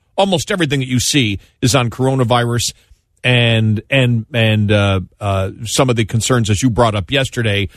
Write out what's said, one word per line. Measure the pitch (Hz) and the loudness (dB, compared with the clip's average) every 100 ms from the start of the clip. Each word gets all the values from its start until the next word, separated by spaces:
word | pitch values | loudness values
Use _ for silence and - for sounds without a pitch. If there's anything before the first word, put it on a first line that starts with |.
| _ - | _ -2
almost | 196 165 - | 0 0 -2
everything | 190 147 143 | -2 0 -2
that | 127 | -2
you | 127 | -2
see | - 147 110 92 _ - | 0 0 0 -4 _ -4
is | 131 139 | 0 2
on | 117 | 0
coronavirus | 117 131 135 117 120 120 120 - - _ _ _ _ | 0 0 0 2 2 0 -2 -4 -8 _ _ _ _
and, | 127 123 117 113 110 104 - | 0 2 2 2 2 0 0
and, | 135 123 113 - | 0 2 0 -2
and, | 117 110 107 104 | 0 2 2 2
uh, | 104 101 95 90 - | 2 2 0 -4 -8
uh, | 101 95 95 - 110 | -4 -4 -4 -8 -6
some | - 131 | 0 0
of | 117 | 0
the | 107 | -2
concerns, | 110 - 123 104 | -2 0 0 0
as | 101 | 0
you | 131 | 0
brought | 113 117 104 | 2 0 0
up | 90 | -2
yesterday, | 135 127 123 110 101 98 | -2 -2 -4 -2 -2 -4